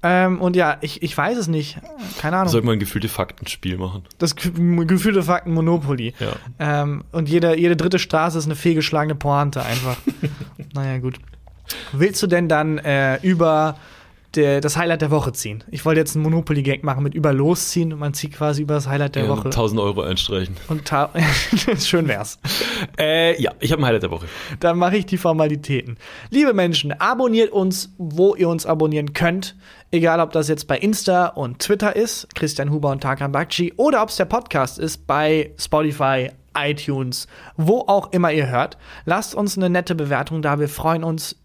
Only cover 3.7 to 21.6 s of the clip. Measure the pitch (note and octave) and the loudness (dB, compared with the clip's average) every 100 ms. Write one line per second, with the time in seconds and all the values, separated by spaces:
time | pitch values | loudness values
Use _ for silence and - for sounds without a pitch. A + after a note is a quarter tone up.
3.7 | F#2 F#2 F#2+ - - E3+ C#3+ F3+ E3+ F3 | -4 -6 -8 -14 -4 -4 -2 -6 0 2
4.7 | E3+ E3 F#3 F#3+ G3 D#3+ F3+ - E3 D#3+ | 2 2 2 4 2 2 0 0 0 2
5.7 | E3+ C#3 C3+ A2+ - G#2 A2+ - B2+ D3+ | 2 0 -2 -4 -4 -6 -6 -12 -6 -2
6.7 | D3 C#3+ D3 - E3 D3+ E3 E3+ D#3+ E3+ | 0 -2 -4 -6 -4 0 2 4 4 4
7.7 | E3+ E3 F3+ - D#3+ E3 E3 D3+ D3 F3 | 2 2 0 0 0 0 0 -4 -2 2
8.7 | D#3+ D3+ D3+ D3+ D3 C#3+ C#3+ C#3+ C3+ B2 | 2 2 0 0 -2 0 2 0 -2 -4
9.7 | A#2+ B2+ B2 - - D3 - - - - | -2 -2 -4 -4 -4 -6 -6 -16 -16 -10
10.7 | C#3+ C3+ C3 B2+ B2+ - - - - - | -6 -4 -2 -4 -8 -16 -20 -20 -20 -14
11.7 | - - C3+ F3+ F#3+ G3+ F3 F3 D#3 D#3 | -12 -8 2 2 2 2 2 4 2 2
12.7 | D#3 D3+ C#3 C3+ C3 F#3 F3+ E3+ D#3 D#3 | 0 0 2 2 2 2 4 4 4 2
13.7 | D3 - - - _ _ - D3 C#3 C#3+ | -2 -12 -20 -20 _ _ 2 4 4 0
14.7 | D3 E3+ E3 D3+ D3+ C3 A#2 A2 G#2+ - | 0 0 0 2 2 0 -4 -8 -10 -10
15.7 | C#3 - D#3+ D3+ D#3 D#3 E3 D#3+ D3 C3+ | -6 2 2 2 0 2 0 2 0 0
16.7 | C#3 D3 C3 C#3+ E3 D3+ C3+ C#3+ F3 - | 0 -2 -2 -2 0 2 4 4 2 0
17.7 | - E3 D3+ D3 C#3+ D3+ - D3+ C#3+ D3+ | -2 -2 -2 -6 -4 -8 -4 -2 -2 0
18.7 | D3+ C3 C#3 C#3+ - A2 G#2+ G#2 B2 A2+ | -2 0 -2 -2 0 0 0 -2 0 0
19.7 | A2 G2+ G2+ D2+ F#2+ - G2 F#2 F#2+ - | 2 0 0 -2 -2 -2 -2 -4 -8 -6
20.7 | D#3 C#3+ D3 D3 E3 D#3 C3+ - G#3 | -6 -2 0 0 0 0 2 0 0